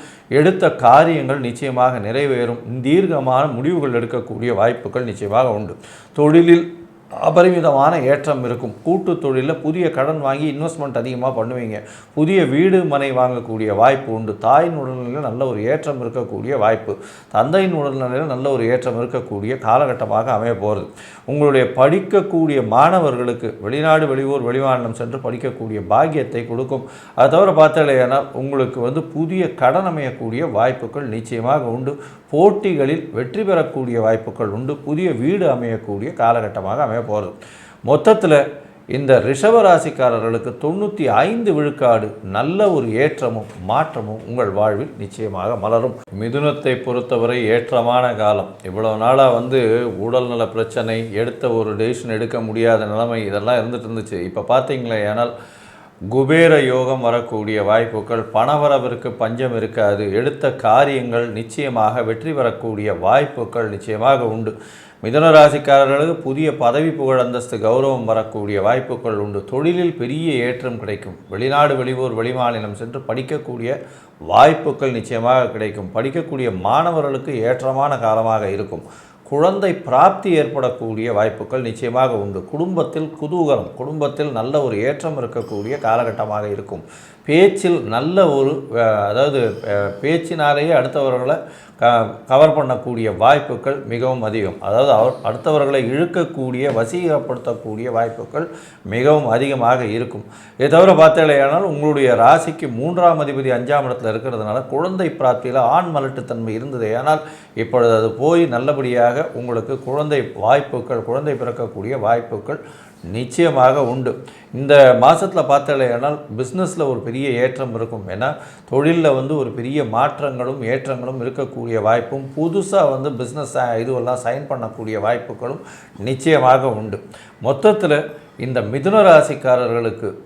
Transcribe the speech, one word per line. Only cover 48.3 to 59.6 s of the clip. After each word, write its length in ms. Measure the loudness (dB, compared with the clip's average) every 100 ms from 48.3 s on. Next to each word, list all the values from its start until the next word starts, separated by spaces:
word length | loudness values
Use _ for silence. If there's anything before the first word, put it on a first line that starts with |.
| 0 -2 -10
இவ்வளவு 340 | -10 -4 -2 0
நாளா 320 | 2 4 4
வந்து 580 | 4 0 0 2 0 -2 -6
உடல்நல 480 | -2 -2 0 -2 -4
பிரச்சனை, 640 | -4 -4 -4 -4 -4 -4
எடுத்த 360 | -4 -6 -4 -2
ஒரு 260 | -2 -2 -2
டெசிஷன் 320 | -2 -2 -6
எடுக்க 320 | -4 -4 -4
முடியாத 460 | -4 0 2 2 0
நிலைமை 400 | -2 -2 -4 -4
இதெல்லாம் 300 | -4 0 0
இருந்துட்டு 220 | 0 -6
இருந்துச்சு. 460 | -8 -10 -8 -8
இப்ப 180 | -6 -6
பாத்தீங்களே 680 | 0 0 0 -4 -4 -2 -2
ஆனால் 240 | -2 -4 -6 -18 -20 -20 -20 -20 -14 -4
குபேர 520 | 0 2 6 6 6
யோகம் 400 | 4 0 0 0
வரக்கூடிய 640 | 0 0 -2 -6 -2 0
வாய்ப்புகள், 640 | 2 2 2 -4 -4 -4 -2
பணவரவிற்கு 760 | 0 2 2 2 2 0 -6 -8
பஞ்சம் 460 | -4 -4 -2 -4
இருக்காது. 580 | -4